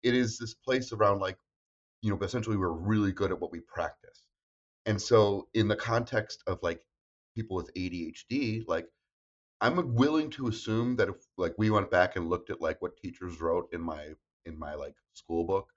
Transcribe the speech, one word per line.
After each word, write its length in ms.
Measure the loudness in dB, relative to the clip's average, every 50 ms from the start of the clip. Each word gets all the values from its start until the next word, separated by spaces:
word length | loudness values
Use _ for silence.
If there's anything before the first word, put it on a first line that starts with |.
| 2
it 120 | 4 4
is 240 | 4 2 0 -2 -6
this 160 | -10 -10 -12
place 380 | _ _ -2 -2 0 0 -4 0
around, 280 | 4 4 4 4 2
like, 180 | 0 -4 -6 _ _ _ _ _ _ _ _ _ _ _ _ _ 0
you 80 | 0
know, 80 | 0 0
essentially 360 | -2 -2 -2 -4 -2 0 0
we're 160 | 0 0 0 -2
really 400 | -2 0 2 2 4 4 2 2
good 180 | 0 0 -2 0
at 80 | -2
what 120 | -4 -8 -8
we 80 | -12
practice. 680 | -14 _ -6 -6 -6 -6 -6 _ -20 -20 _ -20 _ _ _ _ _ _ _ _ _ _ _ _ _
And 140 | -2 -2 -2 0
so 460 | 4 6 6 6 6 2 -2 -6 _ _
in 140 | 2 2 2
the 80 | 2
context 680 | 0 0 -2 -2 -2 -2 -2 -4 -4 -4 -4 -12 -8 -4
of, 160 | -4 -4 -2 -2
like, 220 | -4 -4 -4 _ _ _ _ _ _ _ _ _ _ _
people 220 | -8 -6 -4 -4
with 140 | -4 -4 -6 -8
A 120 | -6 -6 -4
D 200 | -4 -6 -6 -8
H 180 | -10 -14 -10 _
D, 360 | -4 -2 0 0 -2 -4 -2
like, 220 | -2 -2 -2 -2 -6 _ _ _ _ _ _ _ _ _ _ _ _ _ _
I'm 340 | 0 2 2 2 0 0 4
willing 360 | 4 4 6 4 2 0 0
to 180 | -4 -4 -4 -4
assume 480 | -4 -4 -4 -2 0 0 0 0 2
that 120 | 2 2 0
if, 180 | 0 -10 _ _ _
like, 180 | -2 -2 -2 0 2
we 120 | 2 4
went 200 | 4 4 2 4
back 260 | 6 6 6 4 2
and 120 | -4 -2 0
looked 220 | -2 -2 -2 -6
at, 100 | -8 -4
like, 200 | -2 -4 -2 -2 -6
what 140 | -8 -8
teachers 440 | _ -14 -14 -12 -10 -10 -10 -8 -4
wrote 280 | -2 0 0 0 -2 -4 -8
in 80 | -8
my, 340 | -6 -6 -8 -8 -10 -14 -16 _ _ _ _ _ _
in 140 | -16 -12 -12
my, 160 | -10 -10 -8
like, 220 | -10 -10 -12 -14 _ _ _ _
school 300 | -20 -10 _ -2 -2 0
book 280 | 2 0 -2 -2 _ _